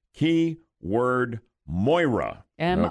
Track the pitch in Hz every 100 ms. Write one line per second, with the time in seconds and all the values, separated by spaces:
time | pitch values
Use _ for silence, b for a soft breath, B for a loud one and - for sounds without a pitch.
0 | _ - 156 165 165 160 _ _ 87 110
1 | 123 127 123 117 - _ - 85 117 175
2 | 156 101 58 - - - 165 180 175